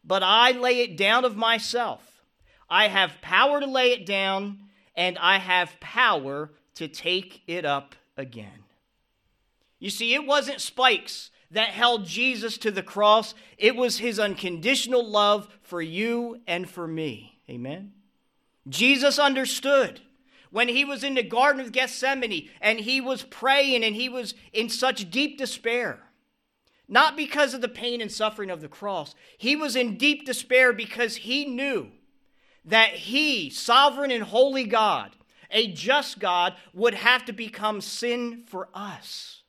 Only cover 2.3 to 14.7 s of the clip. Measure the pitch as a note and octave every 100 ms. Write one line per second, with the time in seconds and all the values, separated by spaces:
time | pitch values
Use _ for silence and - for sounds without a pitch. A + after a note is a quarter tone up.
2.3 | _ _ _ _ F3+ G#3+ F#3+ F#3 - D#3+
3.3 | F#3 C4+ C#4+ C#4 C4 B3 B3 F#3+ G3 G3
4.3 | F#3+ G3+ G3+ - _ _ - F3+ E3 F3
5.3 | F#3+ F#3 F3+ F3 - - - A#3+ E3+ C3+
6.3 | C#3+ D3+ _ _ - D#3+ - F3 F3+ F#3
7.3 | - - F3 D3+ C#3+ C#3 - _ - C3+
8.3 | A#2 G#2 - _ _ _ _ _ _ _
9.3 | _ _ _ _ _ - - A#3 C4+ C#4+
10.3 | D4 C4+ C#4 - - B3+ G3 - - -
11.3 | _ _ G3 A3 G3 A#3+ A#3+ F3 F3 B3+
12.3 | A#3+ A3 A3 A3+ F#3+ F#3 G3+ G#3 A3 G#3
13.3 | - - _ A3 A#3+ B3 - A#3 G#3+ G#3
14.3 | F#3+ F#3 E3+ G3